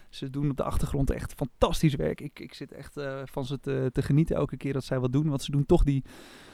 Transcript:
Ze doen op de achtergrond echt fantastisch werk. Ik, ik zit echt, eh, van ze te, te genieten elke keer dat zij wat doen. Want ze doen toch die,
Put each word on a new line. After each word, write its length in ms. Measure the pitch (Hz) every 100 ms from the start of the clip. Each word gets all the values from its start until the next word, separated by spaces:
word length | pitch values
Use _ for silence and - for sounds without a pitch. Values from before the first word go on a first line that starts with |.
| -
Ze 200 | - 139
doen 200 | 139 147
op 80 | 131
de 60 |
achtergrond 460 | - - 151 139 139
echt 220 | - -
fantastisch 640 | - 139 - 233 - 160 147
werk. 260 | 156 -
Ik, 180 | 147 -
ik 140 | -
zit 180 | - 147
echt, 260 | - 139 143
eh, 240 | 139 135 131
van 200 | 143 127
ze 140 | 139
te, 300 | 139 135 131
te 80 | -
genieten 340 | 135 143 165 -
elke 220 | 147 135
keer 160 | 139
dat 100 | 135
zij 160 | - 131
wat 120 | 123
doen. 180 | 135 156
Want 140 | 139
ze 80 | -
doen 140 | 143 143
toch 180 | 175
die, 200 | 143 135 - - - - -